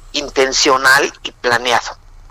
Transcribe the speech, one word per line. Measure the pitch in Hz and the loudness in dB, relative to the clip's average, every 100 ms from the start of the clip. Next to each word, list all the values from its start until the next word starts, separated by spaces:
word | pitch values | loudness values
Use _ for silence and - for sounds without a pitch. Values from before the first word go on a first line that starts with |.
| - | -12
intencional | 147 143 - 135 127 151 131 135 135 156 - | -10 -6 -2 0 0 2 2 4 2 2 -6
y | - | -14
planeado. | - 123 120 123 117 - - - - - | -6 -2 -2 0 -2 -2 -14 -20 -20 -20